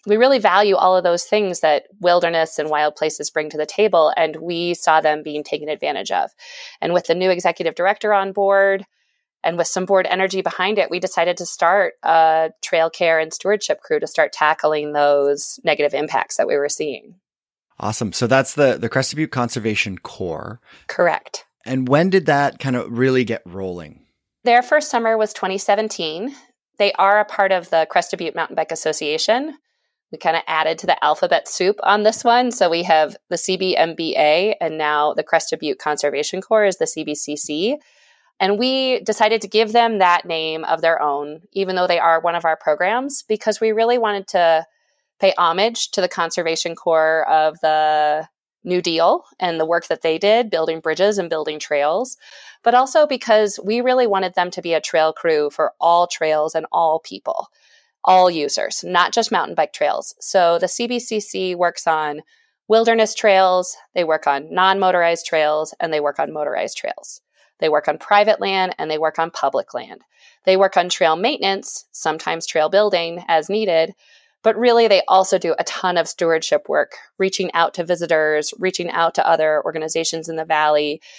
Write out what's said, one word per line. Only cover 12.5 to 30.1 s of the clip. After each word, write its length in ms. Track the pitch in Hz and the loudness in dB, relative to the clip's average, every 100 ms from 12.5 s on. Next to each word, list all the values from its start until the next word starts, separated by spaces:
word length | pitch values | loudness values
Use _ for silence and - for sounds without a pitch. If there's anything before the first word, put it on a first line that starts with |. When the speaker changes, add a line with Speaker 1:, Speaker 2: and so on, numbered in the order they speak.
| - | -4
Speaker 1:
trail 280 | - 170 160 | -2 0 0
care 300 | 160 170 165 | 0 0 2
and 120 | 160 | 0
stewardship 480 | - 190 208 - 156 | -4 -2 -2 -2 -6
crew 200 | - 151 | -2 -2
to 60 | 156 | -2
start 260 | - 151 | 0 0
tackling 600 | - 151 156 156 156 147 | 2 2 2 0 0 -2
those 680 | 147 147 143 143 143 - - | 2 4 4 2 0 -4 -6
negative 320 | - 151 147 | -2 0 0
impacts 420 | 139 151 127 - - | 0 -2 -2 -2 -2
that 120 | - | -2
we 80 | 143 | 0
were 120 | 143 | -2
seeing. 460 | - 156 127 - 180 _ _ _ _ _ - | -4 -6 -8 -14 -20 _ _ _ _ _ -8
Speaker 2:
Awesome. 340 | - 110 110 | -6 -4 -4
So 140 | 90 120 | -2 0
that's 280 | 131 135 | 2 0
the, 240 | - 139 95 | 2 2 2
the 100 | 113 | -2
Crested 280 | 135 131 143 | -4 -4 -4
Butte 140 | 156 | -6
Conservation 680 | 135 120 - 110 104 - 90 | -4 -4 -4 -4 -4 -4 -8
Corps. 600 | - - 90 78 - 113 _ - - | -14 -10 -8 -8 -10 -16 _ -20 -8
Speaker 1:
Correct. 560 | - 175 - - - - _ | -2 0 0 -6 -18 -20 _
Speaker 2:
And 220 | - 131 127 | -8 -4 0
when 240 | 143 180 | 2 4
did 160 | 190 151 | 2 2
that 320 | 143 143 - | 0 0 -2
kind 160 | 135 | -4
of 160 | 123 - | -4 -4
really 320 | 117 131 131 | -2 0 2
get 200 | 117 113 | 0 -4
rolling? 580 | - 90 95 90 78 - _ _ _ _ | -10 -10 -8 -10 -12 -20 _ _ _ _
Speaker 1:
Their 180 | - 240 | 2 2
first 280 | 247 302 294 | 4 0 0
summer 280 | 240 226 220 | -2 0 0
was 140 | 214 | -2
twenty 260 | - 190 190 | -4 -6 -4
seventeen. 760 | - 208 220 - 165 160 233 277 _ _ _ - | 0 0 0 -4 -8 -6 -10 -12 _ _ _ -2
They 140 | 202 | -2
are 260 | - 196 208 | 2 4 4
a 40 | |
part 280 | 208 - 196 | 2 0 0
of 160 | 185 175 | 0 0
the 180 | 165 160 | 0 0
Crested 280 | - 170 - | 0 -2 -4
Butte 160 | 165 | -6
Mountain 220 | 165 160 - | -6 -6 -4
Bike 160 | 156 | -6
Association. 840 | 160 160 151 151 156 - 233 294 285 _ _ _ _ _ | -4 -4 -4 -4 -2 0 0 -2 -10 _ _ _ _ _